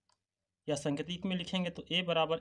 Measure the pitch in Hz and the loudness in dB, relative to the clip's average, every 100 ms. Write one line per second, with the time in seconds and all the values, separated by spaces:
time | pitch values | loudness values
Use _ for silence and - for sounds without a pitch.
0 | _ _ _ _ _ _ - 147 156 143 | _ _ _ _ _ _ -4 -2 0 -2
1 | 151 175 190 185 175 190 175 - - 175 | -4 -4 -2 -2 0 0 0 -4 -2 0
2 | 175 165 156 160 | 2 4 4 2